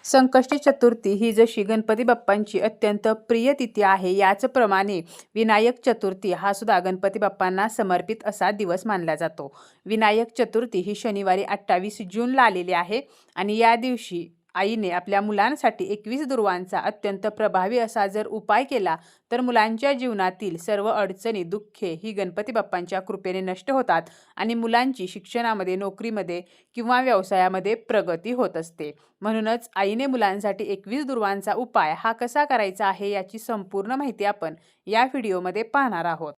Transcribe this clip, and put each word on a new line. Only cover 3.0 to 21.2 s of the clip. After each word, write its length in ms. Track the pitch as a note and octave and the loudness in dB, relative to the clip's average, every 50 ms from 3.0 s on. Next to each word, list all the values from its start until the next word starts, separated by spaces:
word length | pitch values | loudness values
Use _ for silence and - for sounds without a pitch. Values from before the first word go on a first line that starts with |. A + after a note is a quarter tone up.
| - A3 A3 A3 A3 | 0 0 0 0 0
प्रिय 260 | - A#3 A3+ A#3 C4+ C#4+ C#4 | 0 0 2 4 2 2 2
तिथी 220 | B3+ A3+ - G#3 G3+ | -2 -4 0 2 4
आहे, 300 | F#3+ G3 F#3+ F#3+ F#3 F#3 | 4 4 4 2 0 2
याचप्रमाणे 880 | G3 G3 F#3+ G3+ G3 - B3+ C4 C4+ A#3 G3+ G3 F#3+ G3 G3+ G3+ E3+ E3 - - - - _ _ | 4 6 4 4 4 0 0 2 2 4 4 4 2 2 0 -2 -4 -6 -8 -18 -20 -20 _ _
विनायक 440 | G#3 A3+ A3 A3 G#3 A3 A#3+ B3 - - | 0 2 4 4 6 4 2 0 2 0
चतुर्थी 480 | B3+ A3+ A#3 - F#3+ F#3+ F#3+ - G3 F3 | 0 0 0 -2 -4 -4 -4 -4 -4 -4
हा 200 | E3 F3 G3+ G3+ | 0 0 -2 -2
सुद्धा 260 | G3 A#3 G#3 G#3 F3+ | -2 0 2 2 2
गणपती 400 | F3 F#3 F#3 F#3 G3+ G3 G3 G#3+ | 2 0 -2 0 -2 -2 0 0
बाप्पांना 480 | G#3 G3 G3 _ F#3+ F#3 F#3 F#3+ G3+ A3+ | -2 -2 0 _ -2 0 0 0 -2 -2
समर्पित 560 | A3 - G#3+ F#3+ F3+ F3 F3 E3+ A3 A3 - | 0 -2 0 0 0 0 0 -4 -8 -6 -6
असा 260 | G#3+ G3+ - F#3+ F#3+ G#3 | -8 -4 0 0 0 0
दिवस 320 | G3+ G#3+ F3 E3+ F#3 F3 | -2 -2 -2 -2 -2 -2
मानला 300 | A3 G#3 F#3 E3+ D#3+ D#3 | -4 -4 -2 -2 -2 -2
जातो. 360 | D3+ E3 D#3+ E3 - C#3+ C#3 _ - - _ _ _ _ | -2 -4 -6 -6 -8 -14 -14 _ -20 -20 _ _ _ _
विनायक 520 | F3+ G#3+ A3+ A3 G#3 G#3+ A3 A#3 A3+ _ | -4 0 2 4 4 4 2 0 -2 _
चतुर्थी 420 | - A#3+ A3+ A3 A3 B3 A#3 - F#3 | -2 -2 0 0 -2 -2 0 -4 -4
ही 160 | F3+ G3+ G#3 | -4 -4 -8
शनिवारी 480 | - - A#3 G#3 G3 G3 F#3+ F3+ F#3+ G3 | -6 -6 -6 -4 -2 0 0 0 0 0
अठ्ठावीस 560 | - G3+ G3 - - F#3+ F3+ F#3 G#3+ G#3 - G#3+ F3+ F3+ | -4 -6 -6 0 0 0 0 0 -4 -8 -10 -14 -8 -4
जूनला 300 | A3 A#3+ B3 C4 C4+ B3 | -4 -2 0 4 6 6
आलेली 300 | A3 F#3+ F3+ F3 F3+ F3+ | 6 4 2 -2 0 -2
आहे 280 | E3+ F3+ F3 G#3+ B3+ C#4 _ _ _ _ _ _ | -2 0 -2 -4 -6 -6 _ _ _ _ _ _
आणि 220 | - F#3+ G3+ G#3+ | -4 -4 -2 2
या 180 | A3 A3+ A3+ A#3 | 4 6 6 6
दिवशी 500 | A3+ A#3 B3+ B3 A3+ - - F3+ E3+ E3 - _ _ _ _ _ | 4 2 -4 -4 -4 -6 -10 -10 -10 -10 -10 _ _ _ _ _
आईने 340 | F3+ G3 G#3 A3+ A3 G#3 F3+ | -2 -2 0 0 -2 -2 -2
आपल्या 300 | F3 F3+ F3+ G3+ G3 G3 | -2 -4 -2 0 0 0
मुलांसाठी 640 | G#3 G#3 G#3 G3+ G3+ A#3+ D4 D4 - A#3 G#3 - F#3 | 0 0 0 2 2 2 0 2 0 0 0 0 -6
एकवीस 400 | F#3+ G#3 G#3 G#3 G#3+ A#3+ C#4 D4+ | -6 -6 -8 -6 -6 -6 -6 -4
दुर्वांचा 520 | B3+ C4+ A#3+ G#3+ G3 F3+ F3+ F#3 F3+ G#3 E3+ | -2 -2 0 2 0 0 -2 -4 -4 -4 -2
अत्यंत 480 | D#3 - - - - G#3 G3 F#3+ F#3+ | -2 -2 -6 -4 -6 -6 -6 -2 -4
प्रभावी 500 | G#3+ G#3 - A3 G3+ - F#3 F#3 G3+ A#3+ B3 | -6 -2 0 -2 0 2 0 0 2 0 0
असा 260 | A3+ A3 - A3+ G3+ | -2 0 0 -2 -2
जर 200 | G3 F#3+ G#3+ G#3+ | 0 0 -4 -6
उपाय 360 | - - A3 - - G#3 A3+ C4+ | -4 -8 -8 0 2 2 2 2
केला, 320 | C4 C#4+ A#3 F#3+ F3 D#3+ E3 _ _ _ _ _ _ | 0 -2 -2 0 -2 -2 -4 _ _ _ _ _ _
तर 100 | A#3 A#3+ | -4 -2
मुलांच्या 500 | B3+ B3 A#3+ A3+ G#3+ A3 A3+ A3 C#4 C#4 C#4+ | -2 2 2 2 2 2 0 0 0 0 0
जीवनातील 640 | B3 B3+ B3 A3 G3 F#3 F#3 F#3 F#3 G#3+ F#3+ E3 | 0 -2 -4 -2 0 -2 -2 -2 _ -8 -8 -8
सर्व 300 | E3 - - G#3 G3+ G3 | -6 -4 -2 -2 0 0
अडचणी, 560 | A3 - - G3+ F#3 F#3 - | 0 0 0 0 -2 -4 -6